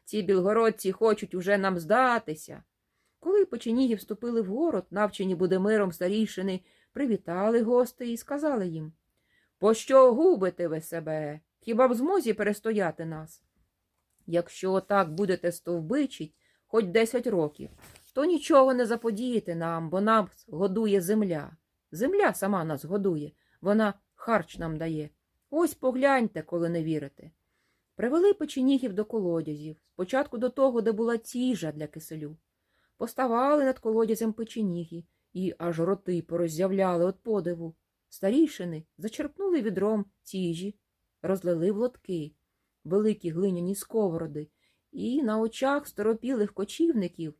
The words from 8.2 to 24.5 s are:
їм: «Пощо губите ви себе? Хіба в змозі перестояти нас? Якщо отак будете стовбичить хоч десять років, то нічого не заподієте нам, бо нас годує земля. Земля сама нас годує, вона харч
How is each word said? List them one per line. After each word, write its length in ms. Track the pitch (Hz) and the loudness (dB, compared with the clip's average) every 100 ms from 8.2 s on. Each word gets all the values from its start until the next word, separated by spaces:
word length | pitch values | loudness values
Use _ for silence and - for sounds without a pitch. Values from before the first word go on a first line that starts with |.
| - 285 302 247 180 | -6 -4 -2 0 -2
їм: 240 | 160 156 - _ _ _ _ _ _ | -6 -10 -16 _ _ _ _ _ _
«Пощо 560 | 202 226 - 262 254 | 2 2 6 8 8
губите 540 | 233 370 233 185 - 170 | 8 4 4 0 -2 -4
ви 120 | 160 | -4
себе? 600 | - 165 156 156 147 156 _ _ | -6 -8 -6 -6 -6 -10 _ _
Хіба 260 | 226 226 254 | -2 4 4
в 80 | |
змозі 380 | 220 302 392 226 | 4 2 0 0
перестояти 720 | 214 208 208 220 208 170 - | 0 -2 -2 -2 0 -2 -4
нас? 380 | 160 156 160 - _ _ _ _ _ _ _ _ - | -10 -10 -14 -20 _ _ _ _ _ _ _ _ -2
Якщо 460 | 170 170 - 190 | -2 -2 -4 -2
отак 400 | 190 190 202 165 | 0 2 2 2
будете 400 | 160 196 175 170 | 0 0 0 -2
стовбичить 840 | 165 170 170 160 277 269 - 156 _ _ _ _ | -4 -4 -6 -2 -2 -2 -4 -14 _ _ _ _
хоч 180 | 226 | 0
десять 420 | 180 220 226 240 233 | 2 2 2 0 0
років, 440 | 185 151 - 139 - - - _ | 0 0 -4 -16 -16 -20 -20 _
то 100 | 262 | -2
нічого 500 | 320 311 - 285 262 | 2 0 6 6 8
не 120 | 247 220 | 4 0
заподієте 680 | 233 233 202 247 226 - | 0 -2 -4 -2 -2 -2
нам, 360 | 170 165 165 160 | -4 -4 -4 -2
бо 100 | 185 | 0
нас 460 | 208 220 180 - - | 4 4 2 -8 -14
годує 520 | 151 196 202 220 196 | -2 -2 0 2 2
земля. 560 | 175 214 196 156 139 - _ _ _ | 2 0 0 -2 -8 -18 _ _ _
Земля 420 | 160 269 403 339 | -4 0 2 2
сама 300 | - 196 190 | 0 -2 0
нас 200 | 160 143 | -2 -6
годує, 480 | 151 202 196 156 147 - _ _ | -4 -2 0 -2 -6 -14 _ _
вона 340 | 185 220 214 - _ | 0 2 0 -4 _
харч 440 | _ - 214 - | _ -2 -2 -2